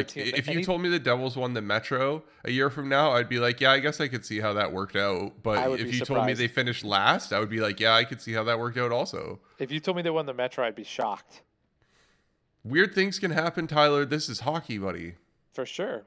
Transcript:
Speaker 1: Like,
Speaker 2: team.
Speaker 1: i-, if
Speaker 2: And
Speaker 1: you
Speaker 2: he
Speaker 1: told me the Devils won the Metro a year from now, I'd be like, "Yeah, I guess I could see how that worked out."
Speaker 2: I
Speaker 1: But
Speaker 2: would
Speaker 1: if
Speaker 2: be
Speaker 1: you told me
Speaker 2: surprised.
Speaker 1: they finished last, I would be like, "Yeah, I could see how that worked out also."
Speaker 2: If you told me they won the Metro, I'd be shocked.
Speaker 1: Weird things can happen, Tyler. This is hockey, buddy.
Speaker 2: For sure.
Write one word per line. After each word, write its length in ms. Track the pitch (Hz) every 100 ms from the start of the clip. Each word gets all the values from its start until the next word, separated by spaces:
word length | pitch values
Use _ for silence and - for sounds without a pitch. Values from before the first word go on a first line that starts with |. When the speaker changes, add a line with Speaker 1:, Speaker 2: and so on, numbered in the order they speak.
Speaker 1:
Like, 60 | -
Speaker 2:
team. 140 | - 110
Speaker 1:
i-, 100 | 131
if 80 | 131
Speaker 2:
And 80 |
Speaker 1:
you 60 | 170
Speaker 2:
he 40 |
Speaker 1:
told 180 | 185 175
me 60 | 180
the 100 | 175
Devils 360 | 127 127 131 127
won 200 | 127 120
the 80 |
Metro 580 | 104 107 - 127 135 156 - _
a 80 | -
year 180 | 127 139
from 180 | 135 139
now, 220 | 139 151
I'd 160 | 120 113
be 120 | 123
like, 200 | 120 123
"Yeah, 120 | 135
I 80 | 135
guess 200 | 143 147
I 80 | 147
could 160 | 123
see 160 | - 107
how 140 | 107
that 180 | 104 95
worked 240 | 90 98 98
out." 280 | 101 90
Speaker 2:
I 80 | 101 -
Speaker 1:
But 260 | 113 107 131
Speaker 2:
would 80 | 131
Speaker 1:
if 80 | 120
Speaker 2:
be 80 | 123
Speaker 1:
you 80 | 135
told 140 | 127
me 160 | 127 120
Speaker 2:
surprised. 40 |
Speaker 1:
they 60 | 120
finished 360 | - 123 117 107
last, 480 | 98 107 185 -
I 60 | 101
would 100 | 107
be 100 | 110
like, 200 | 107 98
"Yeah, 160 | 113 113
I 80 |
could 180 | 123 127
see 120 | -
how 100 | 113
that 160 | 110 117
worked 180 | 120 120
out 140 | 123
also." 480 | 120 185 85 - 98 _ -
Speaker 2:
If 140 | 131
you 80 | 151
told 180 | 190 175
me 60 |
they 80 | 165
won 160 | 160 143
the 60 | 123
Metro, 280 | 123 -
I'd 120 | 117 107
be 80 |
shocked. 580 | 104 - 113 101 - - _ _ _ _ _ _ _ _ _ _ _ _
Speaker 1:
Weird 300 | 107 147 196
things 240 | 190 196 185
can 120 | 185
happen, 340 | 160 165 165 165
Tyler. 380 | 151 147 143 139
This 240 | 151 151
is 120 | 113
hockey, 360 | 123 160 - 107
buddy. 380 | 95 87 87 87 _ _ _
Speaker 2:
For 120 | - 127
sure. 380 | - 196 -